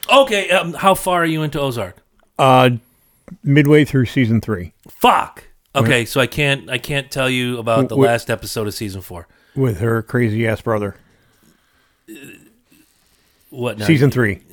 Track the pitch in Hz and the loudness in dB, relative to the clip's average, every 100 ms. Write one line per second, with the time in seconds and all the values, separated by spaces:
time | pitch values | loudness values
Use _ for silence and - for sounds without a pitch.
0 | - 262 262 208 175 185 170 170 190 185 | 0 2 4 0 0 0 -2 -2 2 2
1 | 185 175 165 160 151 147 139 117 92 - | 0 0 0 -2 -4 -4 -4 -4 -8 -12
2 | _ _ _ - 135 127 127 120 _ _ | _ _ _ 0 4 6 6 2 _ _
3 | _ _ - - 143 143 143 151 139 135 | _ _ -20 -8 0 2 6 4 4 2
4 | 117 143 117 113 - 98 87 _ - - | 0 0 0 0 -2 -8 -10 _ -20 0
5 | 247 185 - - - _ _ 139 113 127 | 2 2 0 -10 -20 _ _ -2 0 0
6 | 113 139 123 - 143 139 - 127 - 143 | -2 -2 -2 0 -2 -2 -6 -10 -6 -8
7 | 127 139 131 127 123 123 113 113 123 135 | -8 -4 -2 -2 -4 -4 -2 0 0 2
8 | 131 117 - 113 104 120 104 101 107 95 | 2 2 -2 -8 -6 -8 -8 -6 -10 -10
9 | - 87 - _ _ - 131 90 113 113 | -14 -18 -18 _ _ -4 -2 -2 -2 -2
10 | 110 123 117 110 113 110 - 107 101 - | -2 -2 -2 -2 -4 -4 -4 -4 -4 -10
11 | _ _ _ _ _ _ _ _ _ _ | _ _ _ _ _ _ _ _ _ _
12 | _ - 139 92 _ _ _ _ _ _ | _ -20 -20 -20 _ _ _ _ _ _
13 | _ _ _ _ _ 127 120 107 107 147 | _ _ _ _ _ -8 -8 -4 0 2
14 | 139 127 110 92 _ | 2 2 -2 -4 _